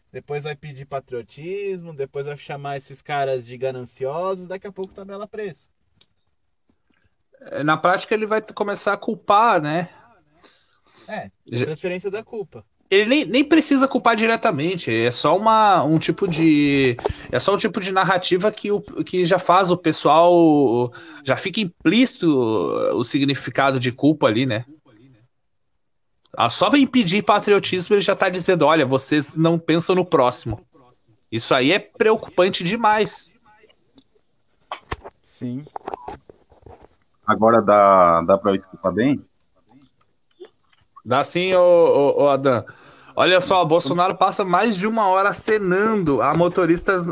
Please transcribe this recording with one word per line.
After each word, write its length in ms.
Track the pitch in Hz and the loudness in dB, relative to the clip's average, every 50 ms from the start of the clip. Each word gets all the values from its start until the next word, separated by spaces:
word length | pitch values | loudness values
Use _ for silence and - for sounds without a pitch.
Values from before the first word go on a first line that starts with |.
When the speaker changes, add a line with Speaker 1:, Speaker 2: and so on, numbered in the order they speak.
| _ _ | _ _
Speaker 1:
depois 320 | - 127 - - 147 147 143 | -20 -18 -12 -10 -10 -10 -10
vai 120 | 151 147 | -12 -14
pedir 300 | - - 151 139 131 139 | -14 -16 -18 -18 -18 -14
patriotismo, 1080 | - 139 135 - _ 123 120 110 - - 143 151 175 190 202 202 196 190 180 170 170 156 | -12 -12 -12 -10 _ -12 -12 -12 -14 -18 -16 -14 -12 -10 -10 -8 -8 -10 -10 -12 -14 -12
depois 300 | 139 135 135 - 143 139 | -12 -12 -10 -10 -10 -10
vai 100 | 147 147 | -10 -12
chamar 420 | 143 - - 151 143 143 143 139 | -14 -14 -14 -14 -12 -10 -10 -10
esses 240 | 139 - - 139 - | -12 -12 -16 -18 -18
caras 440 | - - 147 143 139 135 135 127 117 | -12 -8 -6 -6 -4 -4 -6 -6 -8
de 100 | 117 127 | -12 -12
gananciosos, 880 | 120 127 131 127 127 123 120 - - 131 131 147 165 185 190 190 185 180 | -8 -8 -8 -8 -8 -12 -16 -12 -10 -8 -8 -6 -6 -6 -6 -8 -8 -10
daqui 200 | 170 185 196 - | -12 -14 -14 -14
a 40 | 208 | -14
pouco 220 | 190 190 190 190 _ | -14 -14 -14 -14 _
tabela 340 | 202 196 196 196 196 208 | -18 -18 -16 -16 -16 -16
preço. 440 | 214 - 214 214 190 147 - _ _ _ _ _ _ _ _ _ _ _ _ _ _ _ _ _ _ _ _ _ _ _ _ _ _ _ _ _ _ _ _ _ _ _ _ | -14 -12 -12 -12 -12 -14 -16 _ _ _ _ _ _ _ _ _ _ _ _ _ _ _ _ _ _ _ _ _ _ _ _ _ _ _ _ _ _ _ _ _ _ _ _
Speaker 2:
É, 220 | - - - - 143 | -18 -12 -10 -4 -2
na 140 | 151 156 | -2 -2
prática 360 | 156 - 175 185 180 - - 226 | 0 0 0 0 0 -2 -4 -4
ele 120 | 214 214 | -4 -2
vai 160 | 202 220 220 | -2 -4 -4
t-, 120 | 214 - - | -6 -6 -8
começar 400 | - 208 202 202 202 - 208 202 | -8 -6 -6 -6 -6 -4 -4 -4
a 40 | |
culpar, 640 | 202 - - 220 180 _ - 208 208 226 240 208 175 | -4 -4 -8 -8 -4 _ 2 2 4 4 4 2 0
né? 260 | 147 147 156 175 180 - - - _ _ _ _ _ _ _ _ _ _ _ _ _ _ _ _ _ _ _ _ _ | 0 -2 -4 -4 -6 -8 -12 -20 _ _ _ _ _ _ _ _ _ _ _ _ _ _ _ _ _ _ _ _ _
Speaker 1:
É, 240 | - 214 196 - 196 - _ _ | -14 -14 -12 -14 -14 -18 _ _
Speaker 2:
Já 180 | - 113 120 123 | -8 -6 -6 -4
Speaker 1:
transferência 460 | 151 156 - - 180 180 185 180 202 | -6 -6 -6 -8 -8 -8 -8 -8 -10
da 120 | 185 220 220 | -10 -10 -12
culpa. 400 | _ - 220 190 - - 113 - _ _ _ _ - | _ -12 -14 -14 -14 -16 -20 -20 _ _ _ _ 0
Speaker 2:
Ele 140 | 190 202 214 | 0 2 2
nem, 200 | 226 269 302 269 | 2 0 0 0
nem 180 | 156 208 269 294 | 0 0 -2 0
precisa 440 | - 339 320 - - 285 262 269 | 2 2 2 2 2 2 2 2
culpar 280 | 269 - 247 - 233 233 | 0 0 0 2 2 2
diretamente, 760 | 214 220 226 226 226 - 226 180 131 151 175 190 170 - - | 2 2 0 0 0 0 -2 -2 -2 -2 -4 -4 -6 -4 -2
é 200 | 113 113 113 123 | -2 0 0 0
só 260 | 120 - - 147 160 | 0 0 0 0 2
uma, 460 | 185 214 220 220 220 214 208 190 165 127 | 2 2 4 4 4 4 4 4 4 2
um 160 | 151 160 156 | 2 0 0
tipo 280 | - - 165 - 202 | 0 -2 -4 -2 -2
de, 680 | 185 165 156 165 160 151 147 147 143 139 139 135 127 117 - - - - - - - | -4 0 2 2 4 4 4 2 2 2 2 2 0 0 -2 -6 -8 -8 -10 -8 -6
é 80 | - 123 | -6 -4
só 140 | - - 202 | 0 0 0
um 40 | |
tipo 220 | 190 - 208 - 220 | 0 -2 -4 -4 -6
de 120 | 180 196 | -6 -2
narrativa 600 | 190 185 185 170 190 180 180 - 190 185 190 214 | 0 0 2 2 0 -2 0 -2 0 0 0 -2
que 200 | 214 - - 202 | -2 -4 -4 -4
o, 100 | 208 196 | -4 -4
que 440 | - - - - 156 - - 180 180 | -4 -8 -10 -10 -8 -4 -2 -2 0
já 120 | 165 190 | 0 0
faz 320 | 175 - - 175 190 196 170 | 0 2 2 2 2 2 2
o 80 | 180 | 0
pessoal, 1120 | 175 - 160 151 - - 151 147 160 170 175 175 170 170 160 151 147 139 131 120 120 123 120 - - - - - - - | -2 -2 -2 -2 0 2 4 4 6 6 6 6 6 6 6 4 4 4 2 2 0 -2 -4 -6 -12 -20 -20 -20 -8 -4
já 140 | 131 127 | -4 -2
fica 220 | - - 196 175 226 | -2 -4 -6 -4 -4
implícito 680 | 214 170 - _ - 156 190 233 262 - - - - 165 143 131 120 110 110 98 80 65 53 - - - - | -4 -4 -6 _ 0 2 2 2 2 0 -2 -2 0 0 2 2 0 0 0 -2 -2 -2 -2 -2 -2 -2 -2
o 60 | 101 123 | -2 -2
significado 760 | - - 139 139 139 139 - - - - - 139 139 135 127 | -2 -2 -2 -2 -2 -4 -4 -8 -6 -2 -2 0 0 0 -2
de 120 | 123 123 | -2 -4
culpa 340 | 120 - - 143 160 - 147 | -4 0 0 0 2 2 2
ali, 220 | 120 107 117 135 | 0 2 0 -2
né? 180 | 131 107 110 117 - - _ _ _ _ 107 127 135 131 110 117 _ _ _ _ _ _ _ _ _ _ _ _ _ _ _ _ _ _ _ _ _ - | -2 -4 -6 -8 -10 -18 _ _ _ _ _ _ _ _ _ _ _ _ _ _ _ _ _ _ _ _ _ _ _ _ _ _ _ _ _ _ _ -6
Ah, 140 | - 113 120 | -4 -4 -2
só 180 | - - 180 208 | -2 -2 0 2
pra 100 | 240 294 | 2 2
impedir 420 | 262 - - 254 220 165 185 208 | 2 2 0 0 0 0 -2 0
patriotismo, 720 | 202 - 208 202 - 214 202 196 196 - 180 185 175 - 208 | 0 2 0 2 2 2 2 2 0 -2 -4 -6 -2 0 0
ele 60 | 202 | 2
já 140 | 185 - 190 | 2 0 -2
tá 120 | - 196 | 0 -2
dizendo, 380 | 190 185 185 170 - 185 165 147 | -2 -2 -2 -2 0 0 2 4
"Olha, 220 | 143 160 160 139 | 4 4 4 2
vocês 480 | 127 135 127 - - 151 151 135 - - | 2 0 -2 -2 -2 -2 -2 -2 -2 -2
não 240 | 156 160 165 170 170 | 0 2 2 2 0
pensam 340 | 165 - 156 170 170 - 185 | 0 0 -2 0 0 0 0
no 100 | 185 175 | 0 0
próximo." 540 | 180 - 143 123 123 - - - 117 107 - - _ _ _ _ _ _ _ _ _ _ _ _ _ | 0 2 2 2 2 0 -4 -8 -10 -10 -10 -14 _ _ _ _ _ _ _ _ _ _ _ _ _
Isso 220 | - 113 - - 151 | -8 -6 -2 0 0
aí 180 | 131 127 143 | 2 2 2
é 60 | 185 | 0
preocupante 840 | 208 - - - - 233 220 220 220 - - - - 180 202 196 - 180 | 0 -2 -6 -4 0 0 2 0 0 -4 -4 0 0 0 0 0 -4 -4
demais. 680 | 170 214 233 226 214 214 220 208 165 - - - - _ _ _ _ _ _ _ _ _ _ _ _ _ _ _ _ _ _ _ _ _ _ _ _ _ _ _ - - - _ - - - - - - _ | -4 -4 0 0 0 2 0 -2 -4 -8 -12 -20 -20 _ _ _ _ _ _ _ _ _ _ _ _ _ _ _ _ _ _ _ _ _ _ _ _ _ _ _ -16 -16 -16 _ -14 -14 -14 -14 -18 -20 _
Speaker 1:
Sim. 420 | _ - - - 127 123 123 135 151 - - - - - - - - - - - _ - - _ _ _ _ _ - - - - - _ _ _ _ _ _ _ _ | _ -20 -16 -12 -10 -10 -10 -10 -12 -14 -18 -16 -12 -12 -12 -12 -12 -14 -16 -16 _ -20 -20 _ _ _ _ _ -20 -20 -20 -20 -20 _ _ _ _ _ _ _ _
Speaker 3:
Agora 360 | 107 104 95 107 113 117 113 | -4 0 2 4 4 4 4
dá, 600 | 104 101 104 104 101 98 98 92 90 87 85 82 | 4 4 6 6 6 8 8 8 6 6 4 2
dá 140 | 85 85 98 | 2 2 2
pra 180 | 98 98 101 98 | 2 2 0 -2
escutar 360 | 95 - _ - - - 92 | -2 -4 _ -12 -6 -4 -2
bem? 320 | 87 101 120 143 139 - - _ _ _ _ _ _ _ _ _ _ _ _ _ _ _ _ _ _ _ _ _ _ - 359 - _ _ _ _ _ _ _ _ _ - - | 0 0 0 0 0 -2 -6 _ _ _ _ _ _ _ _ _ _ _ _ _ _ _ _ _ _ _ _ _ _ -20 -20 -20 _ _ _ _ _ _ _ _ _ -16 -6
Speaker 2:
Dá 180 | 110 123 139 139 | -2 -2 -2 -2
sim, 300 | - - 175 180 190 185 | -2 -4 -4 -2 2 2
ô, 80 | 180 | 4
ô, 600 | 180 175 175 170 165 139 120 135 143 139 113 - 139 | 6 6 6 6 6 4 4 4 2 2 2 2 2
ô, 60 | 143 | 2
Adam. 360 | 139 135 139 139 123 110 - - - - - - - - - - - | 2 2 2 0 0 0 -2 -8 -14 -20 -20 -20 -20 -20 -20 -6 -2
Olha 260 | - 139 170 185 180 | 0 2 4 4 2
só, 240 | 180 185 196 180 175 | 2 2 2 2 2
Bolsonaro 500 | 151 160 175 175 - 180 175 180 190 185 | 2 2 0 0 0 -2 0 0 0 0
passa 300 | - 190 196 185 - 202 | 0 0 0 0 -2 -2
mais 320 | 185 175 180 214 240 208 | 0 0 0 2 0 -2
de 100 | 175 190 | -2 -4
uma 200 | 220 226 226 208 | -4 -2 0 0
hora 220 | 185 185 190 196 202 | 2 2 2 0 0
acenando 920 | 185 - - - 214 214 202 180 180 190 208 226 220 208 175 151 139 113 | -2 -4 -2 -2 -2 0 0 0 0 0 0 0 0 0 0 0 0 0
a 120 | 117 139 156 | 0 0 2
motoristas 720 | 165 175 175 175 190 180 160 170 170 - - 196 180 170 170 | 2 0 0 0 0 2 2 0 0 0 -2 -2 -2 -2 -4